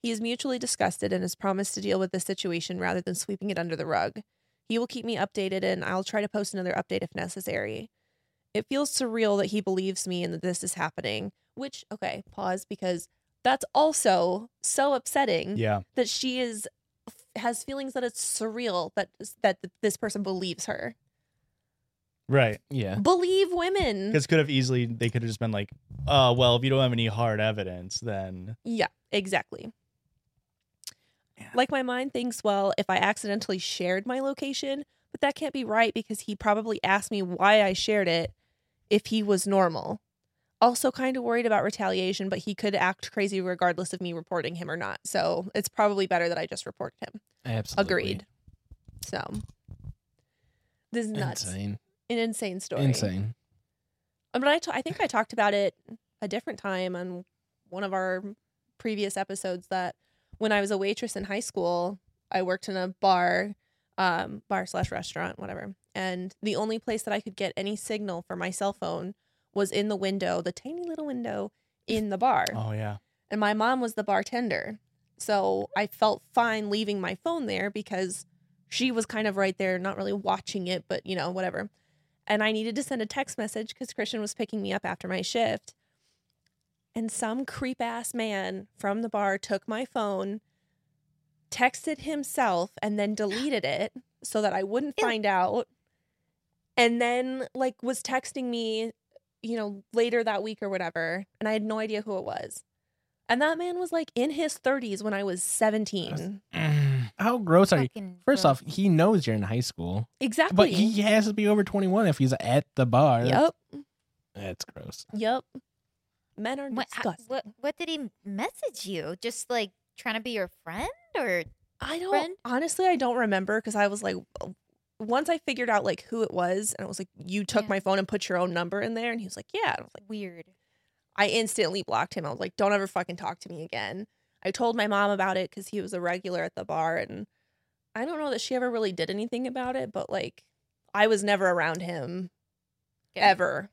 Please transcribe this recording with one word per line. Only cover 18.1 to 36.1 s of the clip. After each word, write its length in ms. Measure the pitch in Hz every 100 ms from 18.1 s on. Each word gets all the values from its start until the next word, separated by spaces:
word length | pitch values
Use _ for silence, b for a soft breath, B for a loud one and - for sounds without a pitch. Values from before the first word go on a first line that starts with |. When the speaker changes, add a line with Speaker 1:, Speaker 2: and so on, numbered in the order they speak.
| -
Speaker 1:
surreal 680 | - - 220 220 240 180 160
that, 160 | - 190 _ 214 -
that 180 | 208 185
th-, 100 | 180 _
this 140 | 214 196
person 260 | 220 196
believes 440 | 190 190 185 165 -
her. 280 | - 240 - _ _ _ _ _ _ _ _ _ _ _ _ -
Speaker 2:
Right. 320 | 135 117 104 _
Speaker 3:
Yeah. 260 | 139 101 98
Speaker 1:
Believe 520 | 208 359 359 381 381
women. 600 | 349 349 392 311 208 196
Speaker 2:
'Cause 140 | 160 135
could 120 | 160
have 120 | 147
easily, 360 | 135 127 127 120
they 220 | 113 117
could 120 | 120
have 60 | 117
just 120 | 104
been 120 | 117
like, 180 | 104 104 - _ - 139
"Uh, 280 | 143 127 123
well, 200 | 123 120
if 60 |
you 40 | 131
don't 120 | 135
have 100 | 131
any 140 | 117 113
hard 340 | 104 117 107
evidence, 600 | 110 107 92 90 92 -
then" 560 | 117 98 95 92 92 113
Speaker 1:
Yeah, 240 | - 233 - _ _
exactly. 600 | 208 190 185 - - 220 _ _ _ _ _ _ _ _ _ _ _ - _ _ _ _ _
Speaker 2:
Yeah. 120 | -
Speaker 1:
Like, 160 | 247 262
my 120 | 277
mind 300 | 254 247 269
thinks, 300 | 247 240 226
"Well, 300 | 214 196 196 -
if 140 | 202
I 60 | 185
accidentally 640 | 190 208 214 202 - 185
shared 480 | - - 180 185 214
my 140 | 254
location, 640 | 269 277 277 269 277 277 285 _ _
but 80 | -
that 140 | 285 -
can't 180 | 311
be 100 | 277
right 300 | 226 214 233
because 260 | - -